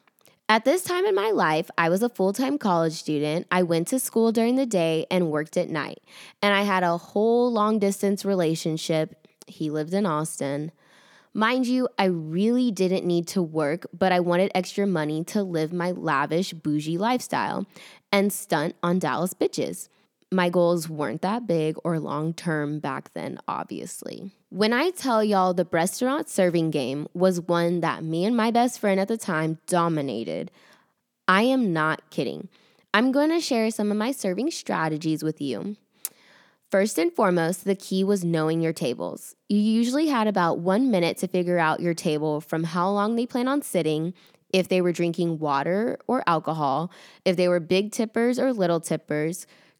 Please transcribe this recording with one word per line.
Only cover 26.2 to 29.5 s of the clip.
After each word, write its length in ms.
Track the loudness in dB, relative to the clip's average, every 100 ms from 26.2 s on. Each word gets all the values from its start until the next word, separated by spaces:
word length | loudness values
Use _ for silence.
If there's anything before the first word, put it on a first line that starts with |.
| -2
serving 420 | 2 2 2 0
game 380 | 0 -2 -4 -8
was 260 | 0 2 2
one 400 | 0 2 2 0
that 240 | -2 -4
me 200 | -4 -2
and 120 | 0 2
my 160 | 2
best 260 | 2 2 0
friend 220 | 0 2
at 80 | 0
the 80 | -2
time 420 | -2 0 0